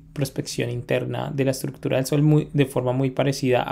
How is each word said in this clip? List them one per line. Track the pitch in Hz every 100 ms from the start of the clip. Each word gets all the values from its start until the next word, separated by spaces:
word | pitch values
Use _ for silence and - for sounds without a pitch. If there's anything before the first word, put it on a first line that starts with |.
| -
prospección | - 135 - 147 - 120
interna | 120 120 127 127 120 127
de | 143
la | 135
estructura | 135 139 131 139 127
del | 135
Sol | 147
muy, | 151 151 -
de | 147 135
forma | 127 123
muy | 127 135
parecida | 131 135 135 127 123 -